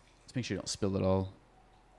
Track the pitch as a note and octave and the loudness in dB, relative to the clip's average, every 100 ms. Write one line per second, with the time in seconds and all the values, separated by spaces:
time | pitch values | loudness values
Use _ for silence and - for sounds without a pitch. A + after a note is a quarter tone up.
0 | - - - B2+ A2+ G2 - - G2+ G2 | -20 -20 -10 -6 -4 -4 -6 -2 0 2
1 | F#2+ F#2+ F#2+ - - - - - - | 4 4 0 -8 -20 -20 -20 -20 -20